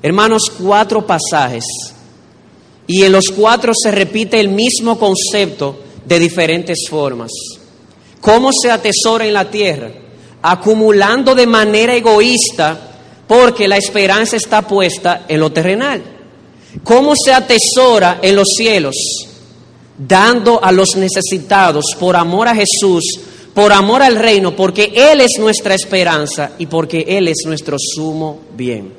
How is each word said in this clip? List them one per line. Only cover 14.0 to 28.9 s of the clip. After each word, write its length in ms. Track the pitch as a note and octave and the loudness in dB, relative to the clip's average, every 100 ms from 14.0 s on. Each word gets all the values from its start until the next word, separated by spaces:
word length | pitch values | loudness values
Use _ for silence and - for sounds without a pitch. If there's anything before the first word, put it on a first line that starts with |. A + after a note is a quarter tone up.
| F#3+ G3+ A3 A3+ | 0 0 0 -4
está 260 | - G#3+ | -2 -2
puesta 600 | G3+ G3+ F#3 F#3+ F3 F3 - | 0 -2 -2 -2 -4 -4 -4
en 140 | D#3 | -2
lo 100 | D#3 | 0
terrenal. 520 | E3 E3+ G3+ C#4 B3 - - - - - _ _ - | 0 -2 -2 -4 -6 -12 -20 -20 -20 -20 _ _ -18
¿Cómo 300 | - A#3 D4 D4 | 2 2 4 2
se 160 | C4+ | 2
atesora 840 | C4 B3+ A#3 - B3 B3+ A3 F3 F3+ | 2 2 0 0 2 4 4 2 2
en 160 | F#3+ G3+ | 2 2
los 120 | G3 | 2
cielos? 400 | - A3+ G#3 C#3+ B2+ - - - - - - - - - - | 0 0 0 -2 -6 -8 -8 -12 -20 -20 -20 -20 -20 -20 -18
Dando 680 | C3+ F#3 G#3+ A#3+ A3 A#3 | 0 4 4 2 2 2
a 80 | F#3+ | 2
los 260 | F#3 F#3+ F#3 | 2 2 0
necesitados 920 | F#3+ G3 - F#3 C#3+ G3 F#3 D3+ D3+ - | -2 -4 -4 -8 0 2 2 0 -4 -4
por 160 | F3+ | 0
amor 340 | F3 E3+ F#3 A#3+ | 0 0 0 0
a 60 | |
Jesús, 680 | A3 G3+ - G3 F3 E3 - - - - | 0 -2 0 0 0 -4 -10 -16 -20 -6
por 180 | - G#3 | 2 4
amor 300 | G3 G3 B3 | 4 4 4
al 140 | C4+ A3 | 4 4
reino, 380 | A3+ G#3 F#3 | 2 2 0
porque 380 | F3 F#3+ F#3 G#3 | 0 -2 0 0
Él 260 | G#3+ C#4+ D4+ | 4 4 6
es 180 | B3 - | 2 2
nuestra 360 | A3 G#3+ G3+ | 0 0 -2
esperanza 760 | F#3+ F#3 F#3+ F3 D#3 D3 - C#3+ - | -4 -2 -2 0 -2 -4 -6 -8 -8
y 80 | E3 | -6
porque 380 | E3 D#3 E3 D#3 | -4 -4 -6 -2
Él 220 | G3 F3 | -2 -2
es 100 | D#3 D#3+ | -2 -6
nuestro 300 | D#3 - C#3 | -8 -6 -8
sumo 640 | - D#3+ D#3 D#3 D#3 D3 - | -8 -8 -8 -6 -8 -10 -18
bien. 380 | A2+ B2 A2 G2 | -10 -8 -8 -12